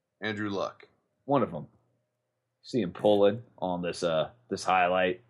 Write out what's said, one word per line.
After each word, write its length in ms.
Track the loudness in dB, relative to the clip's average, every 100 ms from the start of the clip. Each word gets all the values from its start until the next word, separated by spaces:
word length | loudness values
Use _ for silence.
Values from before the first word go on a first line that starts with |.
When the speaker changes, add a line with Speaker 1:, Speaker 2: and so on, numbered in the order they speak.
| _ -10
Speaker 1:
Andrew 300 | -6 -4 -4
Luck. 400 | -4 -4 -8 -20 _ _ _
Speaker 2:
One 180 | -2 0
of 120 | 0
'em. 140 | -4 -12 _ _ _ _ _ _ _ _ _
See 180 | -6 -4
him 100 | -2
pulling 500 | 0 2 6 4 2 -8 -6
on 220 | -4 -4
this, 220 | -4 -4
uh, 260 | -2 0 -2 -6 -10
this 160 | -6 0
highlight. 560 | 2 4 2 0 -2